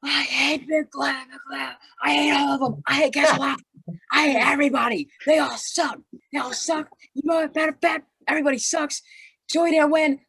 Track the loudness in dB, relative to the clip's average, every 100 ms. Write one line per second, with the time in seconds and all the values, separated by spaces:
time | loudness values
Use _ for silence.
0 | -2 -2 -2 0 0 -2 0 -2 -2 -4
1 | -4 -4 -10 -20 -14 -10 -10 -12 _ -6
2 | -2 2 2 2 2 0 -2 -4 -2 2
3 | 2 4 2 2 0 -4 -10 -20 -16 -16
4 | _ 0 2 2 2 2 2 2 -2 -2
5 | -6 _ 2 2 2 -4 -8 -2 -2 -4
6 | -14 -20 _ -6 -6 -6 -4 -4 -4 _
7 | -16 -8 0 0 0 0 -2 0 0 0
8 | -8 _ -4 0 0 0 -2 -2 -2 -6
9 | -12 -20 -20 _ _ 0 2 4 4 4
10 | 2 -2